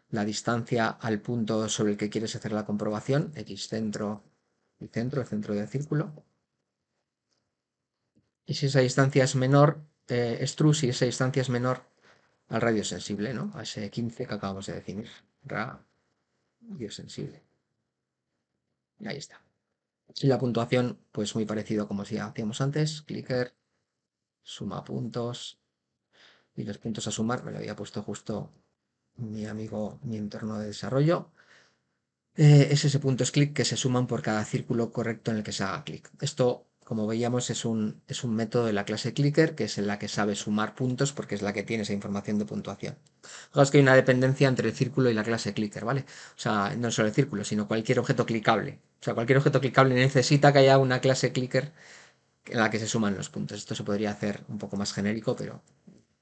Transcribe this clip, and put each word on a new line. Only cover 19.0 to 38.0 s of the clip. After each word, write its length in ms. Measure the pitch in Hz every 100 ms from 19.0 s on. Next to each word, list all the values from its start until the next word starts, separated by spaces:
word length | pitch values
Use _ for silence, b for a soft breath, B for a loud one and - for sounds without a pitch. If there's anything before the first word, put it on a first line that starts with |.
| 208
ahí 100 | -
está. 220 | - - _ _ _ _ _ _ _ -
Y 100 | 139
la 140 | 123
puntuación, 580 | 127 113 117 123 123 - _
pues 240 | - 104 113
muy 100 | 107
parecido 420 | 107 104 107 104
como 160 | 101 104
si 120 | 104
hacíamos 440 | 104 - 107 135
antes, 420 | 139 151 151 -
clicker, 500 | - - - 127 123 _ _ _ _ _ _ _ _ _
suma 420 | - - 104 92
puntos, 760 | - 131 120 120 117 139 - - _ _ _ _ _ b b b b -
y 80 |
los 160 | 113 104
puntos 260 | 113 110 113
a 60 |
sumar, 320 | 113 113 127
me 80 | 107
lo 80 | 104
había 160 | 107 104
puesto 260 | 104 107
justo 500 | 104 104 - 104 101 _ _ _ _ _ _ -
mi 280 | 110 107 107
amigo, 540 | 107 110 107 104 -
mi 160 | 127 110
entorno 400 | 104 107 110 107
de 80 | 107
desarrollo, 640 | 104 101 131 151 175 - b b b b b _ _ _ _ _ -
eh, 340 | 147 147 139
es 140 | 143 151
ese 120 | 139
punto 240 | 135 123
es 80 | 123
clic 240 | 147 143
que 120 | 147 117
se 120 | 113
suman 300 | 131 123 127
por 160 | 113
cada 200 | 113 107 104
círculo 460 | 131 - 117 113
correcto 380 | 123 113 110 -
en 80 | 110
el 60 |
que 80 | 104
se 120 | -
haga 200 | 95 80
clic. 260 | - - - -
Esto, 440 | 143 - 127 123 _ _ -
como 200 | 113 107
veíamos, 440 | 113 120 123 120
es 160 | 113 117
un, 360 | 113 107 -